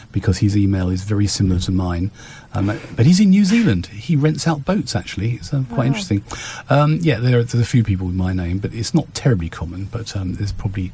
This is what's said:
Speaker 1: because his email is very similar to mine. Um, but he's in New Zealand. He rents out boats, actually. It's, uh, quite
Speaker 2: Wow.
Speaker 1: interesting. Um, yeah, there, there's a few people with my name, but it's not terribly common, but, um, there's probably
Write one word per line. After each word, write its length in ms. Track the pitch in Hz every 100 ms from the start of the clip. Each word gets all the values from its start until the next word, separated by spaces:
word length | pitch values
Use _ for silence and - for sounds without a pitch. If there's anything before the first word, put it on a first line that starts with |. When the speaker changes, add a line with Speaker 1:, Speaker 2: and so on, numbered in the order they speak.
| -
Speaker 1:
because 280 | 101 - 92
his 180 | 104 104
email 320 | 98 98 90
is 160 | 92
very 240 | 98 101 101
similar 320 | - 98 90
to 100 | -
mine. 400 | 92 90 87 98 - - - -
Um, 140 | - 98 110 - -
but 100 | 120
he's 140 | 180
in 100 | 202
New 140 | 196
Zealand. 420 | 190 233 202 92 -
He 300 | 104 - 151
rents 320 | 151 156 165
out 160 | 147
boats, 320 | 139 196 135 -
actually. 380 | - - 113
It's, 200 | 123 -
uh, 80 | 139 127
quite 100 | 135
Speaker 2:
Wow. 60 |
Speaker 1:
interesting. 400 | 127 170 190 101 - - - - -
Um, 300 | 135 147 156
yeah, 200 | 165 117
there, 240 | 123 123
there's 180 | 117 120
a 20 |
few 200 | 117 123
people 220 | 107 92 92
with 100 | 92
my 160 | 92
name, 260 | 92 87 95
but 160 | 104
it's 180 | 113 113
not 220 | 156 -
terribly 360 | - 135 101 82
common, 340 | - 85 90
but, 320 | 98 113 107 101
um, 180 | 92
there's 160 | - 101
probably 400 | - 104 98 92